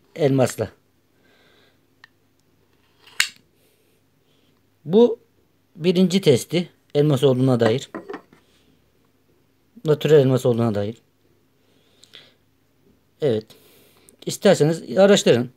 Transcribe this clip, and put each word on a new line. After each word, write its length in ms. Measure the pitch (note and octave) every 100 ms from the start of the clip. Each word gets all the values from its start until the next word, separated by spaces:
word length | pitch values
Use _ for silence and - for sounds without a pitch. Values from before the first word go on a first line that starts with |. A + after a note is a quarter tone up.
| _ -
Elmasla. 540 | D3 C3+ B2 - G#2+ _ _ _ _ _ _ _ _ _ _ _ _ _ - _ _ _ _ _ _ _ _ _ _ - - - _ _ _ _ _ _ _ _ _ _ _ _ _ _
Bu 360 | C#3+ F#3+ A#3+ A4+ _ _ _ _ _ -
birinci 440 | D#3+ F3+ F#3 F#3
testi. 480 | F3+ B2 - E3 E3+ _ _
Elmas 300 | D3 D3+ C3+
olduğuna 360 | C#3 B2+ C3 B2
dair. 300 | A2+ B2 - - - - _ _ _ _ _ _ _ _ _ _ _ _ _ _ _ -
Natürel 360 | - D3 D3+ D3+
elmas 260 | C3 B2+ C3
olduğuna 280 | A#2 A#2
dair. 220 | G#2 G#2 A#2 _ _ _ _ _ _ _ _ _ _ _ - _ _ _ _ _ _ _ _ _ -
Evet. 260 | D3+ A2 - - _ _ _ _ _ _ -
İsterseniz 720 | - G3+ E3+ D3+ E3 - B2
araştırın. 520 | G3 G3+ - B2 B2